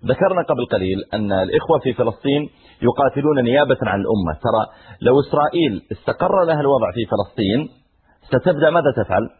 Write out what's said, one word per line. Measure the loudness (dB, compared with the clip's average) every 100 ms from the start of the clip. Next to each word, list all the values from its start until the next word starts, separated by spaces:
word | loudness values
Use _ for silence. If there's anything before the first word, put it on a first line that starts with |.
| -2
ذكرنا | 0 2 2 0
قبل | -2 -2
قليل | -2 -2 -4 -4
أن | -4 -2
الإخوة | 0 0 -2 0 0
في | 0
فلسطين | -2 -2 -2 -2 -2 -4 _ -20 _
يقاتلون | -2 2 0 0 0 2
نيابة | 2 2 2 0
عن | 0 -2
الأمة. | 0 -2 -2
ترى | -4 -2 -2 -2 -10 -20 -2
لو | 2 2
إسرائيل | 2 0 0 0 -2 -2 _
استقر | -8 -6 -2 0 2
لها | 2 0
الوضع | 2 2 0
في | -4 -4
فلسطين، | -2 -4 -2 0 0 -4 _ _ _ _ _ -2
ستبدأ | 0 0 2 2
ماذا | 4 0 0
تفعل؟ | 0 -2 -2